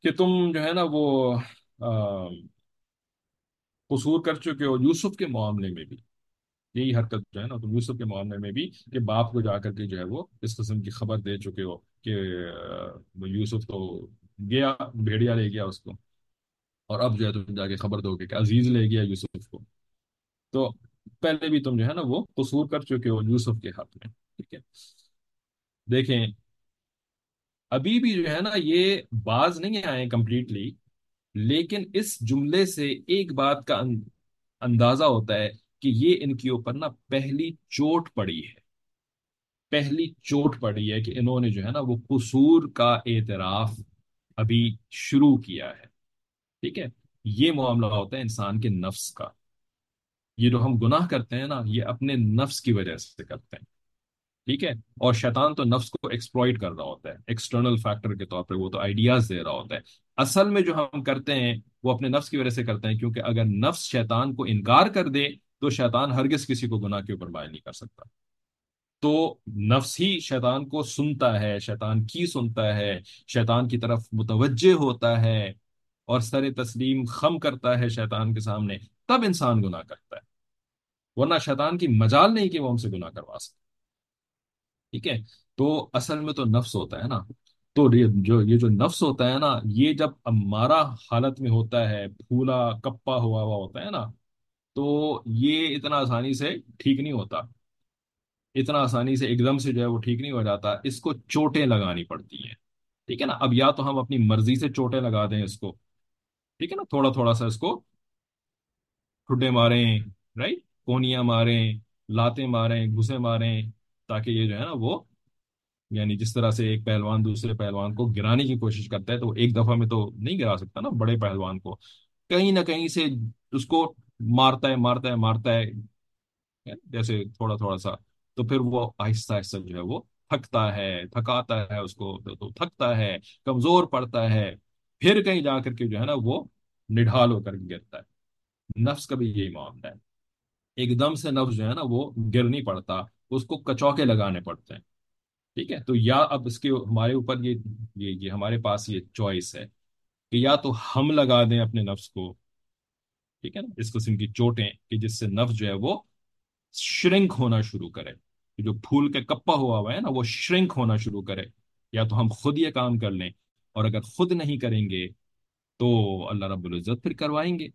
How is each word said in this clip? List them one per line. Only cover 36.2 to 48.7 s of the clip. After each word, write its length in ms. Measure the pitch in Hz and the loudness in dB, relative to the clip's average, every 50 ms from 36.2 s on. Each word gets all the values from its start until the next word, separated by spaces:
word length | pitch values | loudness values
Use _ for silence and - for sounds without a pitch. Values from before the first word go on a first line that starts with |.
| - 143 135 123 117 131 | 2 -4 -4 -2 -2 -2
ऊपर 220 | 127 120 113 - 120 | -2 -2 -2 -6 -6
ना 140 | 139 156 151 127 _ _ _ | -6 -6 -8 -8 _ _ _
पहली 400 | 127 135 135 139 135 143 165 165 165 _ _ _ | -2 -2 -2 -2 -2 -2 -4 -4 -6 _ _ _
चोट 380 | - - 143 151 160 170 165 - | -4 0 0 2 2 0 0 -2
पड़ी 320 | _ - 104 95 87 82 | _ -4 -4 -4 -4 -6
है, 140 | - - - _ _ _ _ _ _ _ _ _ _ _ _ _ _ _ _ _ _ _ _ _ _ _ - | -10 -14 -18 _ _ _ _ _ _ _ _ _ _ _ _ _ _ _ _ _ _ _ _ _ _ _ 0
पहली 340 | 147 143 143 139 160 165 160 165 _ _ | 0 0 0 -2 -2 -2 -4 -6 _ _
चोट 340 | - 143 143 143 151 120 117 | -2 0 2 2 2 0 0
पड़ी 280 | 123 110 104 107 107 107 | -4 -4 -2 -2 -2 -2
है 120 | 107 110 110 | -2 -2 -4
कि 100 | 117 - | -4 -4
इन्होंने 380 | 123 120 123 127 127 123 117 | -2 0 0 2 2 0 0
जो 120 | 104 98 95 | -2 -2 -4
है 80 | 107 123 | -4 -4
ना 80 | 147 | -4
वो 160 | 139 123 123 117 117 - 139 | -2 -2 -4 -4 -2 -2 -2
कसूर 560 | 131 113 - - 131 139 151 165 165 156 143 - | -2 -2 0 4 6 8 8 8 6 6 2 0
का 260 | - 117 120 120 110 - 120 | 2 4 4 4 2 2 0
एतराफ 680 | 117 110 110 110 101 95 95 92 95 104 113 107 107 113 101 _ _ _ _ _ _ _ _ _ _ - | 0 0 0 -2 -4 -4 -4 -2 0 0 0 -2 -4 -8 -14 _ _ _ _ _ _ _ _ _ _ -2
अभी 400 | 113 110 117 117 117 117 113 - _ _ - | 0 2 4 4 2 2 -2 -6 _ _ -14
शुरू 440 | - - - - 139 143 147 135 117 | -12 -8 2 4 6 8 8 6 6
किया 300 | - - 92 78 69 - | 2 -4 -10 -10 -10 -10
है। 200 | - - - - _ _ _ _ _ _ _ _ _ _ _ _ _ _ - | -12 -14 -20 -20 _ _ _ _ _ _ _ _ _ _ _ _ _ _ -8
ठीक 160 | 143 143 - | -8 -6 -6
है, 120 | 170 127 - _ _ _ _ _ _ | -10 -10 -12 _ _ _ _ _ _
ये 280 | 110 104 107 135 165 165 | -6 0 2 4 4 4
मामला 360 | 143 131 127 120 117 117 107 | 2 0 2 2 2 2 2
होता 280 | 104 104 101 98 113 | 0 -2 -2 -4 -6
है 60 | 135 131 | -6 -6
इंसान 380 | 110 110 - 104 101 101 110 | -6 -6 -4 -4 -2 -2 -2
के 80 | 110 117 | 0 0